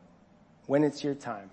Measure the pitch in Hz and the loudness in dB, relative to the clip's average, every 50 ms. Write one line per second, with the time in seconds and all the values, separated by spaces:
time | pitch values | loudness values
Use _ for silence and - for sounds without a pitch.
0 | - - - _ _ _ _ _ _ _ _ _ _ - 135 143 151 147 143 - | -20 -20 -20 _ _ _ _ _ _ _ _ _ _ 0 2 4 4 2 0 -2
1 | - 147 139 143 - 123 110 101 98 95 | -4 -4 -4 -6 -6 -10 -10 -10 -12 -18